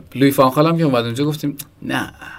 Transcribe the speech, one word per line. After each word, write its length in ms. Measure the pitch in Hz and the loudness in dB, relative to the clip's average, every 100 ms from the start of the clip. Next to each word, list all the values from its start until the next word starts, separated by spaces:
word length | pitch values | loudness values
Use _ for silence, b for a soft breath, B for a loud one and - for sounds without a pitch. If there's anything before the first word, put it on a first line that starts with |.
| - | -10
لوی 160 | 123 139 | 0 2
فانخال 360 | 135 131 151 160 | 4 2 4 2
هم 120 | 165 | 2
که 60 | |
اومد 200 | 156 120 | 2 2
اونجا 200 | 117 117 | 0 -2
گفتیم: 320 | 147 151 147 - - _ | -2 -2 -6 -8 -14 _
"نه، 300 | - 131 - - B | -6 -4 -6 -12 B